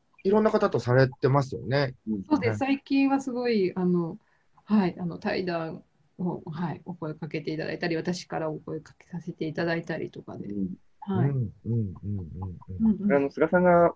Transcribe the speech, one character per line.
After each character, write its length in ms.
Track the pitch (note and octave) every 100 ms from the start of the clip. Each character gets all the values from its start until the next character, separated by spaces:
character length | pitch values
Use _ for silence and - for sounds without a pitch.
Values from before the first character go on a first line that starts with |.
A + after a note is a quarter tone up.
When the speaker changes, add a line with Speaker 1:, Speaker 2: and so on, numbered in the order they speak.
| _ _
Speaker 1:
い 60 | F#3+
ろ 120 | G#3+
ん 20 |
な 80 | A3
方 180 | A3 G3+
と 100 | B2+
さ 140 | A#2
れ 140 | B2+ C3
て 200 | C3 C3
ま 160 | C#3
す 120 | C3+ -
よ 60 |
ね。 340 | - C#3 C3+ - G#3+
Speaker 2:
う 80 | G#3
ん。 80 |
Speaker 3:
そ 120 | F#3+ D4
う 20 |
で 80 | B3
す。 40 | G#3+
Speaker 1:
ね。 60 | C4+
Speaker 3:
最 140 | C#4
近 280 | - C#4 C4+
は 100 | C4+
す 120 | C4+
ご 180 | A#3+ A#3+
い、 240 | A3 F3+ F#3
あ 100 | F3+
の、 320 | F3 E3 - _ _ _ _ -
は 220 | G#3+ F3+
い、 80 | F3
あ 60 | F3
の、 120 | F3
対 280 | G#3+ - F3+
談 380 | E3+ D#3+ F3 - _ _ -
を、 240 | F3+ D#3 -
は 220 | D#3 E3+
い、 100 | - -
お 80 |
声 200 | F3 D#3
か 140 | D#3 D3+
け 140 | D#3
て 120 | D#3
い 40 | D#3
た 80 | D3+
だ 80 |
い 60 | D#3+
た 80 | F3
り、 80 | D#3+
私 300 | D#3+ F3+ -
か 140 | D#3+
ら 100 | D#3+
お 100 | D#3
声 200 | - D#3
か 140 | - _
け 100 | -
さ 120 | F3
せ 140 | F3
て 140 | - D#3+
い 60 |
た 120 | D#3 E3+
だ 100 | E3
い 80 |
た 140 | E3 D#3+
り 120 | -
と 100 | -
か 160 | - -
で。 100 | G3
Speaker 2:
う 120 | G3+
ん。 80 | F#3 F3+ _ _
Speaker 3:
は 240 | - F#3+ C#3
い。 40 |
Speaker 1:
う 40 |
ん、 40 | C3+
う 20 |
ん、 120 | G#2+ - G#2+
う 20 |
ん、 0 |
う 20 |
ん、 0 |
う 60 | A#2
ん。 120 | G#2 D#2+ G2 G2+ E2 F2 F#2+ E2+ - F#2
Speaker 3:
う 80 | A3+
ん 100 | F#3
う 40 | G3+
ん。 60 |
Speaker 2:
あ 60 | C#3+
の、 120 | C#3
菅 160 | - D#3+
さ 100 | F3+
ん 40 |
が 300 | F3+ F3 E3+